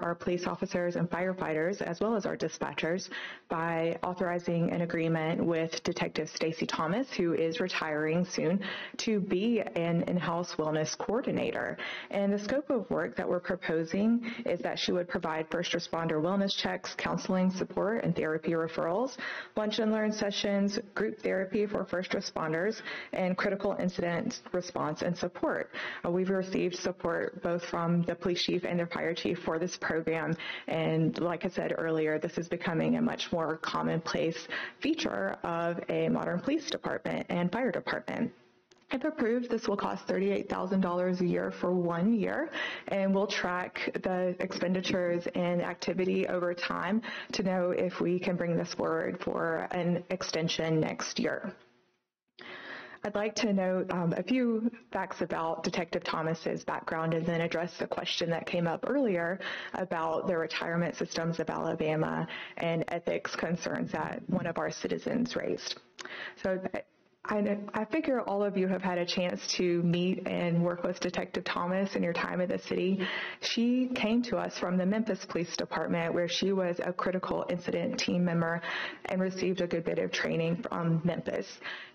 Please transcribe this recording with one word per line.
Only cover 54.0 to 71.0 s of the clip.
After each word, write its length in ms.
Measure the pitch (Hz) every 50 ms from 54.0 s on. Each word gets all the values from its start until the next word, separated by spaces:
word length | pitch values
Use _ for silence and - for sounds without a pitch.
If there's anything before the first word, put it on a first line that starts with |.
| 170 170 -
a 60 | - 180
few 480 | - 254 262 247 233 226 220 226 233 - - - - -
facts 300 | 196 190 175 - - 175
about 420 | 165 165 165 165 165 165 - -
Detective 400 | 196 - 185 170 170 - 175 175
Thomas's 580 | - - 165 160 160 165 - - 170 - 160 -
background 520 | - 151 - - - 170 160 160 165 170
and 120 | 165 165
then 140 | 175 170 165
address 360 | 165 170 - 160 170 175 -
the 100 | - - -
question 420 | - - 180 175 - - 175 165
that 160 | 165 160 -
came 220 | - - 175 170 165
up 160 | 156 - - -
earlier 520 | 247 285 269 220 185 170 170 170 190 196 - - - - - - -
about 540 | - 185 180 180 165 160 165 160 - - 196
the 100 | 180 165
retirement 560 | 160 - - - 165 170 165 170 170 165 -
systems 460 | - 170 - - 165 165 170 165 -
of 100 | 160 165
Alabama 800 | 160 156 160 165 170 165 160 156 156 156 160 160 160 160 165 - - - - - - -
and 260 | - 170 165 165 -
ethics 480 | - 170 170 - 170 165 170 - - -
concerns 560 | - - 165 175 175 - - - - 165 165
that 320 | - 160 156 156 - - - -
one 160 | - 180 175
of 100 | 170 165
our 140 | - 156 160
citizens 640 | 170 - - - 175 - - 151 - - - - -
raised. 460 | - - - 87 - - - - - - _ _ - - - - - - - - - -
So 160 | 196 185 185 185 190 - 104 - _ _ _ _ _ _ _ -
I, 320 | - 214 208 202 208 202 208 202 - -
I 100 | 220 220
figure 340 | 214 320 320 311 285 262 233
all 240 | - - 202 202 208
of 120 | 208 185
you 120 | 190 185 185
have 140 | 190 185 190
had 160 | 185 180 175
a 80 | 175
chance 340 | 175 - 196 180 180 202 196 - - -
to 280 | - 180 175 175 175 170
meet 420 | 175 170 175 180 185 185 - 190 -
and 360 | 185 175 175 175 170 170 170
work 200 | 175 175 175 -
with 160 | 175 180 -